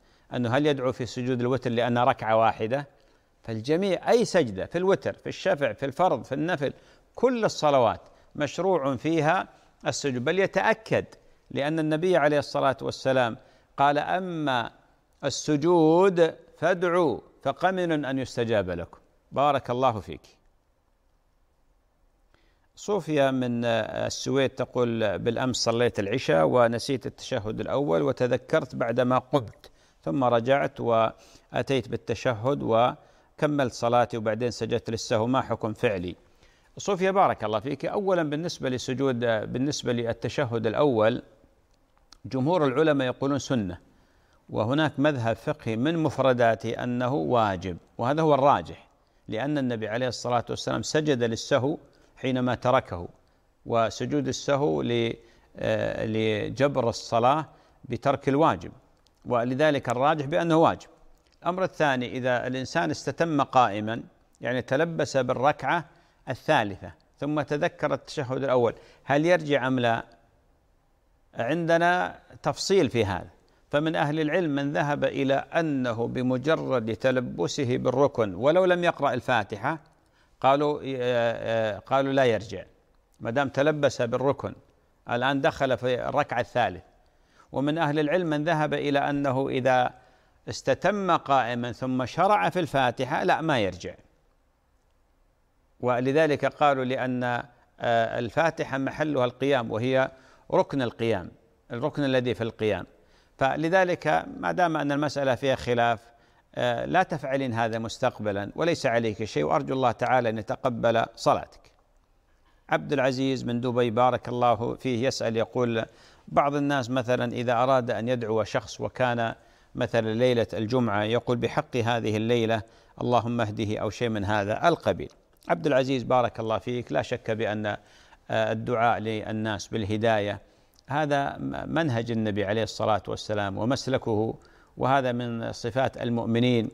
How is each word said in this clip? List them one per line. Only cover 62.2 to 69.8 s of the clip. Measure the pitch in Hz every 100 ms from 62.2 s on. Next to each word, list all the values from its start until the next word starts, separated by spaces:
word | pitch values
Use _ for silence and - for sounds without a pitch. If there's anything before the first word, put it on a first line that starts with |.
| 127 123 127
الإنسان | 131 127 165 165
استتم | 139 151 131 165 143
قائمًا، | 131 131 113 104 107 113 - _ _ _
يعني | 123 127
تلبس | - 135 170 160 143 135
بالركعة | 127 117 143 - 135 165 - _ _ _ -
الثالثة | 123 - 143 104 90 90 - _ _
ثم | 143 151
تذكر | 135 147 170 - 151
التشهد | - - 156 123 131
الأول، | 131 127 113 - - -
هل | - 143 165
يرجع | 175 147 139 131
أم |
لا؟ | 131